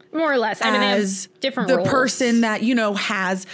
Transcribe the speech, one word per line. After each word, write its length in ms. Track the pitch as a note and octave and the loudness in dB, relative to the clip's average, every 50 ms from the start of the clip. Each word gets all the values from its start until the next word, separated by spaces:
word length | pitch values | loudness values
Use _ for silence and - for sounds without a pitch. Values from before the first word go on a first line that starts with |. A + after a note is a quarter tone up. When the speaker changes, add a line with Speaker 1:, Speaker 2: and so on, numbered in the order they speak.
| - _ - | -20 _ -6
Speaker 1:
More 200 | D#4 E4 D4+ C#4 | -4 -2 0 0
or 60 | B3+ | 0
less. 240 | A3+ G#3+ G3+ - A3+ | 0 -2 -2 -2 -2
I 80 | A3+ | 0
mean, 100 | G#3+ G#3 | 0 2
they 60 | G#3 G3+ | 2 2
have 100 | G3+ G3+ | 2 0
Speaker 2:
As 280 | G#3 F#3+ F#3+ - - - _ _ | 0 -2 -2 -4 -6 -10 _ _
Speaker 1:
different 280 | - C4+ C4 C4 G#3 C4 | -6 -6 -4 -2 0 2
Speaker 2:
the 80 | C4 | 2
Speaker 1:
roles. 120 | A3+ F3+ B3+ | 2 2 2
Speaker 2:
person 500 | C4+ C4 B3+ B3+ - - C4 A#3+ A#3 A#3 | 2 2 2 2 2 0 0 2 2 2
that, 220 | A#3 A3 G#3+ G3+ - | 2 2 0 0 0
you 120 | A3+ C4 | 0 2
know, 200 | A#3 A3 G#3 G3+ | 2 0 0 -2
has, 500 | G3+ - - A3 G3 F#3+ F3+ F#3+ F#3 F#3+ - | -2 -4 -4 -2 -2 -2 -2 -2 -4 -4 -8